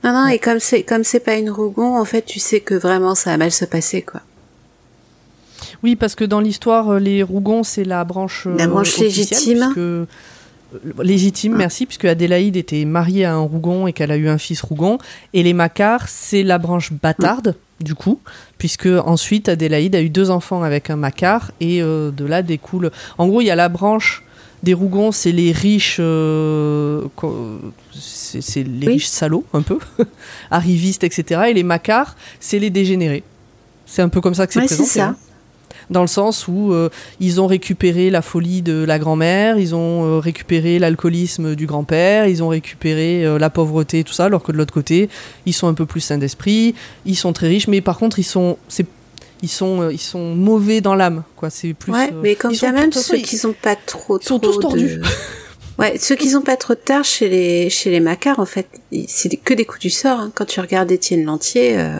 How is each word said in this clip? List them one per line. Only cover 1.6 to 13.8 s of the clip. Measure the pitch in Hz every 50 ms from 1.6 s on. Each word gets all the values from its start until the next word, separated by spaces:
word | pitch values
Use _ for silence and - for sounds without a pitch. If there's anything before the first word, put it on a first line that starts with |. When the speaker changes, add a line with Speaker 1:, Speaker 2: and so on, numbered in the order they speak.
| 214 214 196 - 233 247 247 240
Speaker 1:
en | 220
fait, | 202 - 226 220
tu | - - 202
sais | - - - 208
que | 202 - 196
vraiment | 185 175 180 185 190 185 185 190
ça | 185 - 185
va | 165 151
mal | 160 170
se | 170 - 180
passer, | - - 165 160 - - 190
quoi. | - - - - - _ _ _ _ _ _ _ _ _ _ _ _ _ _ _ _ _ _ _ _ _ _ _ _ _ - - - - - -
Speaker 2:
Oui, | - 233 240
parce | 226 240 214 -
que | - 220
dans | 208 208 208
l'histoire, | 214 220 196 - - 233 226 226 220 214
euh, | 202 196
les | 196 196 202 196 196
Rougons, | 180 185 196 196 202 220 226 226
c'est | - - - 196
la | 185 185 175 175
branche, | 175 180 190 190 190 - - - 185
euh, | 175 165
Speaker 1:
La | 165 170
branche | 170 196 202 - - -
Speaker 2:
officielle, | 220 214
Speaker 1:
légitime. | 196 190 208 190 - - - 233 233 240
Speaker 2:
puisque, | 247 262 269 175
euh, | 175 175 170 170 170 165 - - - - - - - - - _ _ _ - - - 147 - -
légitime, | 131 180 196 190 185 196 190 - - 214 226
Speaker 1:
Ah. | 220
Speaker 2:
merci, | 190 175 - - 254
puisque | - - - -
Adélaïde | 180 165 165 175 170 180 180 190 208 185 185
était | 170 - 156 151 151
mariée | 151 156 170 170 170 185 196 190
à | 175 165
un | 160
Rougon | 156 151 156 165 160 175 180 185